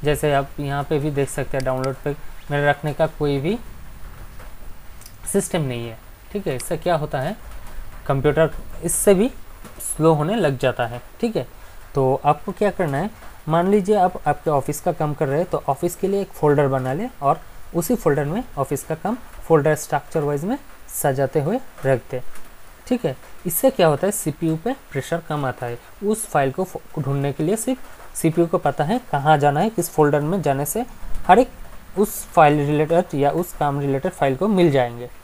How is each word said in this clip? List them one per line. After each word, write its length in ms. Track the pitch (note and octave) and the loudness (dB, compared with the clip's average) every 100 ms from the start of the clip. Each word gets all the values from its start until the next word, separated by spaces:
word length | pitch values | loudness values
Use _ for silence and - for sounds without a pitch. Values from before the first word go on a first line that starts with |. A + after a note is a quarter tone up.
जैसे 300 | C#3+ D3 D3+ | 2 2 2
आप 140 | C#3 C#3 - | 2 0 -4
यहाँ 240 | C#3+ C#3 | -4 -4
पे 140 | C#3 D#3 | 0 0
भी 120 | D3 | 0
देख 200 | C#3+ C3+ | 0 -2
सकते 260 | - C3+ C#3 | -2 -2 -2
हैं, 80 | |
download 320 | C3 C3 C3 C3 | 0 0 -2 -2
पे 120 | - C#3+ - - - | -6 -6 -8 -10 -4
मेरे 160 | C#3+ D3 | 0 2
रखने 260 | C#3+ D3+ | 2 -2
का 140 | C#3+ D#3+ | 0 -2
कोई 340 | - D3 C#3+ | 0 0 0
भी 180 | C#3+ A3+ - - - - - - - - - - - - - - - - - | 0 -4 -6 -12 -14 -12 -12 -12 -14 -12 -12 -12 -10 -12 -12 -14 -14 -14 -4
system 300 | G3+ - F3+ | -2 0 -2
नहीं 260 | C#3+ A#2+ A#2 | -2 -4 -8
है। 100 | A2+ - - - | -12 -16 -18 -10
ठीक 140 | G#3 F#3+ | -8 -4
है, 100 | C3 | -6
इससे 200 | - D#3+ | -4 -4
क्या 180 | F3+ | 0
होता 260 | E3 D3+ D3 | 0 0 -4
है, 160 | C3+ A3 - - - - - - - | -4 -6 -10 -12 -10 -10 -10 -12 -2
Computer 440 | C#3 C#3 D3 D#3+ - - - | 2 2 4 2 2 -8 -6
इससे 320 | E3+ - - | -4 0 4
भी 140 | F#3+ A#3 - - - - - | 6 4 0 -14 -16 -16 -12
स्लो 340 | - - D#3+ | -10 4 4
होने 220 | D#3 D3+ A3+ | 6 2 2
लग 220 | D#3+ C3 | 2 2
जाता 280 | C3 B2 A#2+ | 0 0 -2
है। 160 | A#2+ - - | -4 -12 -4
ठीक 160 | A#3 G#3+ | -2 -2
है, 120 | B2+ - - - - | -4 -10 -18 -18 -6
तो 260 | - C3 C3+ | 0 2 4
आपको 280 | C#3+ D3+ - | 2 2 -2
क्या 180 | F#3+ G#3 | 0 0
करना 280 | F#3 F3 C#3 | 2 0 0
है, 120 | G3 - - - - | -2 -6 -16 -12 0
मान 220 | D#3+ F3+ | 2 4
लीजिए 260 | G#3 F#3+ G#3+ | 4 4 4
आप 320 | F#3+ - - | 4 2 -2
आपके 220 | D3 - | -2 2
office 300 | D3 B2+ D3 | 0 0 -2
का 120 | - | -2
काम 220 | E3 D3+ | 0 -2
कर 140 | D3 C#3+ | 0 0
रहे 120 | C#3+ | 0
हैं, 100 | F3+ | 0
तो 120 | D3+ - | -2 -2
office 280 | C#3 F3 - | -2 -2 -2
के 120 | F#3 | -2
लिए 120 | G3 | 0
एक 80 | F#3+ | -2
folder 380 | - D3+ C#3+ C#3+ | 0 4 4 4
बना 260 | C3 B2+ | 2 -2
ले 140 | C#3 A#3+ - | -2 -4 -2
और 180 | C#3 D3 - - - | 0 0 -2 -14 -6
उसी 200 | - - | -4 0
folder 300 | E4+ - C#3+ | 2 2 2
में 200 | C#3+ F3+ B3+ - | 0 -2 -6 -4
office 260 | C3+ C#3 | -2 -4
का 100 | - | -4
काम 200 | D#3+ F#3 A#3+ - - - | -6 -4 -4 -8 -14 4
folder 260 | D#3+ D3 | 4 6
structure 460 | D3+ - D3 - E3 | 2 0 -4 -2 -2
wise 240 | D3 D3 | 0 -2
में 140 | F3 C4+ - - - | -2 -4 -6 -18 -12
सजाते 460 | - D3+ C3+ C3+ D#3 | -2 0 2 2 2
हुए 200 | C#3+ A#3 - - C3+ | 0 -2 -4 -4 2
रख 140 | C3 - | 2 0
दे। 120 | - - - - - - - - | -4 -4 -4 -8 -12 -18 -18 -2
ठीक 160 | B3 | 0
है, 120 | D#3+ B2+ - - F#3 | 0 -4 -12 -8 -6
इससे 240 | - F3+ | 2 2
क्या 160 | F3 E3+ | 6 4
होता 200 | C#3 F#3+ | 6 0
है, 40 | |
सीपीयू 460 | G#3 - D3 E3 D#3+ | -2 -4 -2 -2 0
पे 200 | A3 C4+ - | -2 -6 -6
pressure 320 | C#3 - E3 - | -8 -4 -6 -4
कम 160 | D3+ | -4
आता 220 | C#3 A#2+ A#2+ | -2 -4 -6
है। 120 | A#2+ - - | -8 -12 -6
उस 220 | G3+ G#3+ - | -2 -2 0
file 260 | D3+ C#3 | 2 2
को 120 | C3 | 0
फो-, 380 | F#3 - - - | -4 -6 -8 -6
ढूंढने 300 | C#3 C#3 C#3 | -2 0 -2
के 100 | C3+ | 0
लिए 140 | D#3 A3 | 0 0
सिर्फ 220 | - B3+ - - - - | 0 -4 -6 -14 -14 -2
सीपीयू 300 | E3 D#3+ E3+ | 0 2 2
को 120 | F3+ | 2
पता 260 | D3+ C#3 | 0 0
है 160 | D3+ A#3 - | 0 0 0
कहाँ 260 | C#3+ C#3 D3+ | 0 4 6
जाना 220 | C#3+ C#3+ | 6 4
है, 100 | G#3 | 2
किस 200 | A3 E3+ | 0 -4
फोल्डर 300 | - D3+ D3 | 4 4 4
में 220 | D3 F#3+ | 2 0
जाने 240 | D3 C3+ C#3+ | 0 0 -2
से 200 | G#3+ B3+ - - - - | -4 -6 -8 -2 -2 6
हर 120 | F#3+ | 6
एक 100 | B3+ - - - - - | 6 0 -14 -16 -10 0
उस 280 | G#3+ - - | 0 0 -2
फाइल 400 | - D3+ D3 C#3+ | 6 6 6 2
रिलेटेड 380 | D3+ D3+ E3+ F3+ | 2 4 4 2
या 160 | C#3+ C#3 | 2 2
उस 220 | D3+ F3 | 2 -4
काम 280 | - D3 C#3 | -2 -2 0
रिलेटेड 320 | C#3 C3+ F3+ | 0 0 -2
फाइल 240 | - C#3 C3 | 0 0 2
को 120 | G3 | 2
मिल 220 | G3 F3 | 6 6
जाएंगे। 400 | C#3 A#2+ A#2+ A#2+ - | 6 2 -2 -12 -14